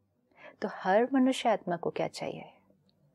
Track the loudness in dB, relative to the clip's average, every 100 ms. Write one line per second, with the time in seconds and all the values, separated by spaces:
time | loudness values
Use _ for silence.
0 | _ _ _ _ -20 -8 -8 -4 2 2
1 | 4 4 2 2 0 0 -2 -4 -4 -4
2 | -4 -6 -10 -10 -14 -20 _ _ _ _
3 | _